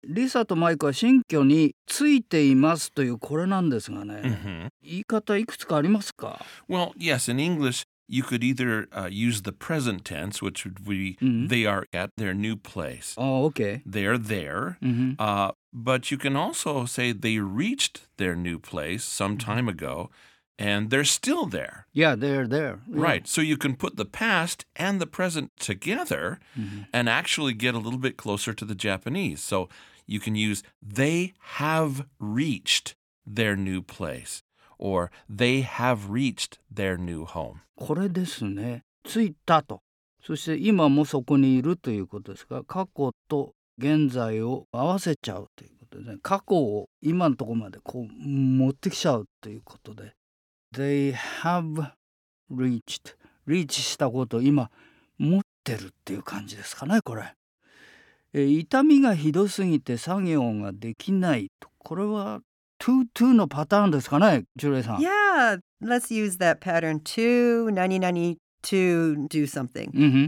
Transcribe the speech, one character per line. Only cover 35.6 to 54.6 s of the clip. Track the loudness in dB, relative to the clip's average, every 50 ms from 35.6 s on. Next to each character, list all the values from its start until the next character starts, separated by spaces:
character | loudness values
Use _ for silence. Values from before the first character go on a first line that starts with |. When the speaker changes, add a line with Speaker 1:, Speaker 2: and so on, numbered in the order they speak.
Speaker 2:
have | 0 -4 -4 -2 0 0 0 0 -4 -4
reached | -2 0 0 -2 -2 -4 -10 -10 -10 _ _ _ -6
their | -4 -2 -2 -2
new | -2 -4 -6 -6 -8 -10
home. | -10 -8 -10 -10 -10 -12 -18 _ _ _
Speaker 1:
こ | -14 -6 -4 -2
れ | -2 -2 -2
で | -2 -2 -4
す | -4 -6 -8 -6
ね。 | -6 -6 -6 -6 -8 -8 -10 _ _ _ _ _
着 | -6 -2 0 0
い | 0 -2 _ _
た | 2 2 2
と。 | 2 -2 -14 -14 _ _ _ _ _ _ _ _ _
そ | -10 -8
し | -8 -4
て | -4 -4 0
今 | 2 4 4 6 6 6
も | 6 4 2
そ | 2 -2 -4
こ | 0 2 4 4
に | 6 6 4
い | 4
る | 2 0 -2
と | -2 -4 -6
い | -4 -4
う | -6
こ | -8 -10 -14
と | -14 -14
で | -18 -18
す | -14 _
が、 | -12 -12 -10
過 | -8 -8 -8 -8 -8 _
去 | -2 -2 -2 -2 _ _ _
と | -4 -4 -4 -6 _ _ _ _ _ -4
現 | 0 2 4 4 4 2
在 | 2 0 -2 -2 -2 -2
を | -2 -4 -4 -6 -8 _
合 | -4 -2 0
わ | 0 0 0
せ | 0 -2 -4
ち | -2 -4 -10
ゃ | -10 -10
う | -12 _ _
と | -20 -20
い | _
う | _ _
こ | -20 _
と | -20 -16
で | -14
す | -14
ね。 | -16 -12
過 | -2 -2 -2 -2 _
去 | 0 2
を | 2 2 2 -2 -4 -6 _ _ _
今 | -2 0 0 2 2 2
の | 2
と | 0 -4
こ | -4
ろ | -4 -4
ま | -4 -6
で | -14 -14
こ | _ -12 -10 -10
う | -10 -12 -14 -12 -6 -2
持 | 0 2 2 4 4 4 4 2
っ | 0
て | _ -4 -6
き | -4 0
ち | 0 0
ゃ | 0
う | 0 -2 _ _ _
と | -18 -16
い | -16
う | -16 _
こ | -20 -20 -20
と | _ -18 -18
で。 | -16 -18 -20 _ _ _ _ _ _ _ _ _ _ _ _ -6
They | -4 0 2 2 2 2 0 0
have | -4 -8 -10 -10 -4 -2 0 0 0 -2 -4 -4 -6 -6 -6 _ _ _ _ _ _ _ _ _ _ _ _
reached。 | -4 -2 0 0 0 -2 _ -10 -14 -14 _ -20 -20 _ _ _ _ _ _
リ | 0 0 0 0
ー |
チ | -2 -4 -4
し | -4 -6 -2
た | -2 -2 0
こ | 0 -2 -4
と、 | -2 -2 2
今 | 4 4 4 4